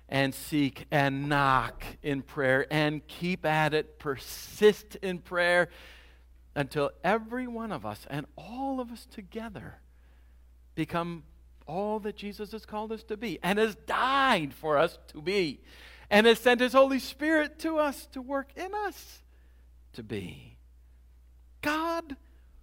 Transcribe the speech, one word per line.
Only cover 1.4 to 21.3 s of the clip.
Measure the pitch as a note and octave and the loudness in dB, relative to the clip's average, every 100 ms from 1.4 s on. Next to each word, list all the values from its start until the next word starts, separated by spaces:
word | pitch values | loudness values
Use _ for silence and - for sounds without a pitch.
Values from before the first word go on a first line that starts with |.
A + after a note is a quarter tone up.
| C#3 C3 A#2 - - - | 4 2 0 -6 -14 -10
in | D#3 C#3 | -6 -6
prayer | B2+ - C3 C3 - | -6 -2 2 2 2
and | D3+ D3+ D3+ - | 0 0 -2 -8
keep | - F3 F#3 | -8 -4 -2
at | D#3 D#3 D3+ | 0 2 2
it, | D3+ D3 - | 0 -2 -8
persist | D3+ C3 - - - - G#3+ G#3 - - | -8 -8 -10 -14 -14 4 6 6 0 -8
in | F#3+ F3+ | -6 -6
prayer | - F3 F3 F3 F3 - - - - - - - - | -4 0 4 4 4 -2 -20 -20 -20 -20 -20 -20 -8
until | - C#3 D3+ C#3+ - | -4 -2 -2 -2 0
every | F3 A3 A3 A#3+ B3+ | 0 0 -2 -8 -6
one | A#3 A3+ | -8 -8
of | E3 | -8
us | G#2 G#2+ - | -8 -10 -8
and | C#3+ - - | -8 -8 -14
all | D#3+ A#3+ C4+ C4 | -14 -8 -6 -6
of | A#3+ | -8
us | A#3 - | -12 -16
together | - F#3 A3 A3+ F3+ F#2 - - - - - - - - - - - | -18 -14 -10 -10 -10 -14 -16 -20 -20 -20 -20 -20 -20 -20 -20 -12 -6
become | D#3 E3+ E3+ E3+ C#3+ - - - - | -2 -2 -4 -6 -14 -20 -20 -20 -10
all | E3 G#3 G#3+ | -4 -4 -4
that | G#3 | -6
Jesus | G3 G3+ G3 G#3 | -8 -10 -10 -10
has | A3 | -12
called | - G#3+ G#3+ | -10 -8 -6
us | A3 | -8
to | - G#3 | -8 -6
be | A3+ D#3+ | -6 -4
and | F3 G3+ | 0 2
has | A3 G3+ - | 0 -2 -4
died | A3+ B3 C4+ C4+ G#3+ D3 | 0 2 4 4 4 0
for | - D#3 D3 | -4 2 4
us | E3 - - | 4 0 -16
to | - | -8
be | D3+ G3+ E3+ A#2+ - - - - - | -2 0 0 -4 -14 -20 -20 -20 2
and | G#3 A3+ | 6 8
has | A3+ | 6
sent | B3+ B3 | 6 4
his | B3+ | 6
Holy | C4 C4+ C4+ | 6 6 4
Spirit | - - D4+ D#4+ D4+ - | -4 -4 2 2 2 -2
to | E4 D#4+ | -2 0
us | D4+ C4+ - | 0 -2 -10
to | C4+ | -14
work | B3 C#4 C4+ | -6 -6 -6
in | - F4+ G4+ G#4 | -10 -8 -6 -6
us | - - - - - - - - - - | -8 -16 -20 -20 -20 -20 -20 -20 -20 -20
to | - | -16
be. | A2 G#2+ F2+ C#2 - - - - - - - - - | -8 -8 -8 -12 -18 -20 -20 -20 -20 -20 -20 -20 -20